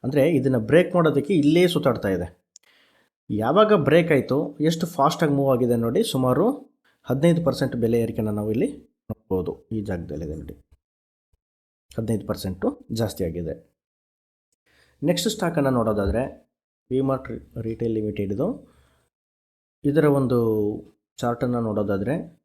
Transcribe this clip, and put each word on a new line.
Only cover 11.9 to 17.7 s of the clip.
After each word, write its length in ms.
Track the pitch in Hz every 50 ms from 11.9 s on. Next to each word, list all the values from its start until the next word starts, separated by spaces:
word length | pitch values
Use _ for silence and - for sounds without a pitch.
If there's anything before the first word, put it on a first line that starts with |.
| -
ಹದಿನೈದು 300 | - 113 107 113 101 -
ಪರ್ಸೆಂಟು 580 | - 104 - - 95 92 - - - - - - _
ಜಾಸ್ತಿ 320 | 117 110 113 101 - - 95
ಆಗಿದೆ. 540 | 82 80 87 87 80 - - - _ _ _ _ _ _ _ _ _ _ _ _ _ _ _ _ _ _ _ _ _ _ _ _ _ _ _ 131
ನೆಕ್ಸ್ಟ್ 260 | 156 175 175 - 233
ಸ್ಟಾಕನ್ನು 400 | - - 190 170 165 165 143 135
ನೋಡೋದಾದ್ರೆ 800 | 127 123 117 110 104 104 98 95 95 113 131 143 - - _ _ _ _ _ _ _ _ _ _
ವಿ-ಮಾರ್ಟ್ 400 | 127 131 131 135 135 127 - -
ರಿ-, 320 | 117 117 - _ _ 113
ರಿಟೇಲ್ 320 | 110 113